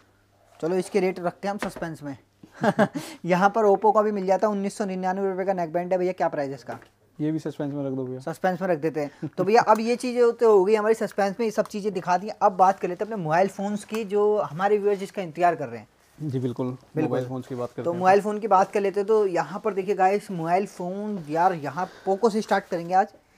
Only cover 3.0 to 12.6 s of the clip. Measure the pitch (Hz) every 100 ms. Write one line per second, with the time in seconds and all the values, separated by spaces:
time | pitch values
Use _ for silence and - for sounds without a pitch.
3 | - - 170 175 202 226 208 196 214 214
4 | 214 208 185 185 214 202 196 - 202 185
5 | 185 190 196 185 190 185 165 170 180 185
6 | 180 180 170 151 139 135 - 113 - _
7 | _ - 151 156 156 147 147 143 139 131
8 | 127 131 135 160 185 175 185 156 156 151
9 | 143 - 151 - 185 226 - 220 226 240
10 | 254 240 240 233 226 208 185 220 214 226
11 | 214 - 202 190 226 208 202 214 208 185
12 | 165 180 208 - 202 190